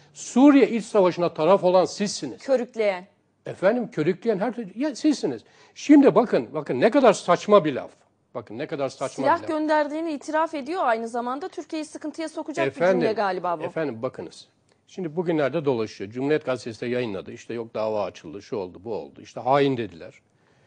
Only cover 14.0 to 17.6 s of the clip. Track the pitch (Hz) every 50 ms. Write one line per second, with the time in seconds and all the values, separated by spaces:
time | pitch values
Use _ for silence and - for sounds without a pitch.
14 | 120 127 - - 95 80 - - - _ _ _ _ _ _ _ _ _ - -
15 | 185 160 147 175 175 170 165 151 143 131 131 170 147 143 127 117 110 107 - -
16 | 101 101 113 127 135 143 156 151 - 135 127 117 - 123 107 - 127 120 123 123
17 | 123 113 98 90 76 - 117 113 - - 113 117